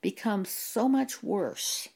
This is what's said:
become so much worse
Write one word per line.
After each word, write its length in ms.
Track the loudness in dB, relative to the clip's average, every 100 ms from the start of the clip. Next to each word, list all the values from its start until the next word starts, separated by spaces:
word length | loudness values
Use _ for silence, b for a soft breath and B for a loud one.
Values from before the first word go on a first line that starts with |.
become 460 | -2 -2 0 0 0
so 420 | -4 -4 2 4
much 340 | 4 2 -4
worse 680 | -2 0 0 -2 -4 -4 -6